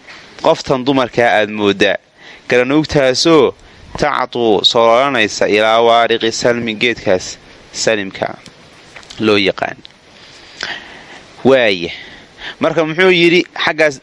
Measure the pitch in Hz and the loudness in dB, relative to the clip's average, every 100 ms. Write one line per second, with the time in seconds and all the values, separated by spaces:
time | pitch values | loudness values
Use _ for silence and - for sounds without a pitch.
0 | - - - - 143 160 - 135 127 135 | -12 -20 -20 -4 -2 0 -2 -2 0 0
1 | 120 - 117 98 107 107 104 98 101 90 | 0 0 2 2 0 0 -2 2 0 0
2 | _ _ - - - 123 127 151 147 147 | _ _ -20 -18 -2 0 2 0 0 0
3 | 131 127 165 160 113 - - - - - | 0 0 2 4 2 -2 -16 -20 -18 -6
4 | 147 127 123 123 117 95 - 120 113 117 | -4 -2 -4 -2 0 2 0 2 4 4
5 | 139 123 104 - 92 104 110 113 117 117 | 2 0 -2 -2 0 2 2 2 4 4
6 | 117 113 113 - 127 120 117 107 120 110 | 2 0 -2 -2 -2 -2 -4 -4 -4 -2
7 | 107 92 - - - - - - - 110 | -2 -2 -4 -16 -20 -20 -18 -6 -2 -2
8 | 98 - - - - - - - - - | -4 -8 -8 -8 -20 -20 -20 -20 -20 -20
9 | - - 107 104 92 - - - - _ | -20 -6 0 0 0 -2 -6 -10 -20 _
10 | _ - - - - - - - - - | _ -20 -20 -20 -20 -14 -14 -14 -16 -20
11 | - - - - 123 131 113 92 85 - | -20 -20 -20 -4 0 2 2 0 -4 -10
12 | - - - - - - 151 160 156 156 | -18 -20 -20 -20 -18 -6 -2 -2 -2 0
13 | 190 175 170 175 - - 175 156 151 151 | 2 4 4 2 0 -4 -4 0 0 -2